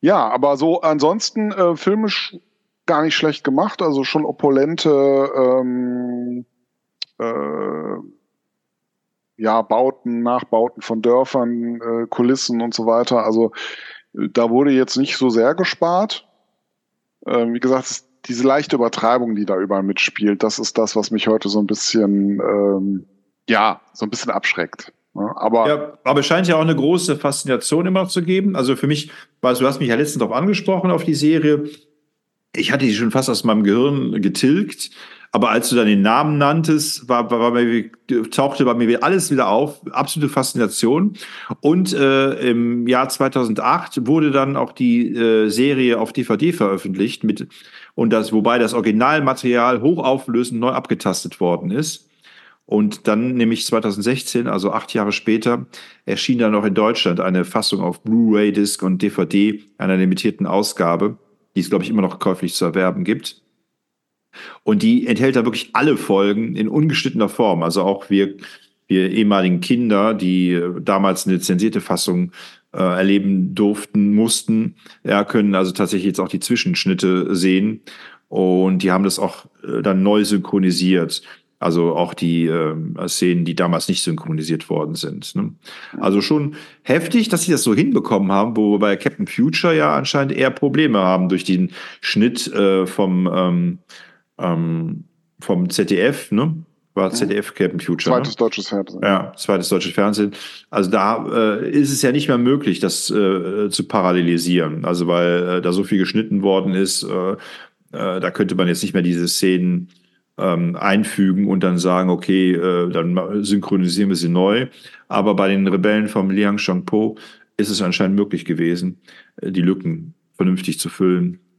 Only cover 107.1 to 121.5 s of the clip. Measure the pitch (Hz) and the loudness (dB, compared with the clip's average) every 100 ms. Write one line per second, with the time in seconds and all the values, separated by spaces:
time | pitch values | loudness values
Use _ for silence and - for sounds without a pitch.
107.1 | 95 92 98 - - - _ _ - 98 | -6 -4 -6 -10 -20 -20 _ _ -8 -6
108.1 | 92 90 - 95 90 90 85 101 95 87 | -4 -6 -2 -2 0 0 0 -2 0 0
109.1 | 87 87 - 95 92 90 90 90 _ _ | 0 -2 0 2 2 0 -2 -4 _ _
110.1 | _ _ - 95 85 87 87 101 98 107 | _ _ -4 -2 0 -2 -2 0 0 0
111.1 | - 98 92 101 95 92 90 90 90 92 | 0 2 2 2 2 2 0 2 2 2
112.1 | 87 - 95 92 90 90 90 87 87 85 | 0 0 2 2 2 2 0 0 -2 0
113.1 | 87 90 104 101 101 - 98 90 87 101 | -2 -2 -4 0 -2 0 0 0 0 0
114.1 | 90 85 87 95 110 131 - - - _ | 0 0 2 2 2 -2 -10 -20 -20 _
115.1 | 107 101 98 95 98 95 92 98 107 107 | -2 0 2 2 2 2 2 2 2 0
116.1 | 107 95 95 104 104 - 92 87 107 107 | -2 -2 0 0 -2 -2 -4 -2 0 0
117.1 | - - - _ - 101 101 95 90 95 | -4 -18 -20 _ -6 -4 -2 -2 0 0
118.1 | 98 101 87 - 80 82 87 92 87 _ | 2 0 -4 -4 -2 0 -2 -4 -8 _
119.1 | - - - - 90 87 95 85 80 - | -20 -20 -12 -6 0 0 0 -2 -6 -10
120.1 | - _ _ 92 92 185 - - - 92 | -20 _ _ 0 0 -2 -6 -8 -2 0
121.1 | 90 87 87 _ | 2 0 -4 _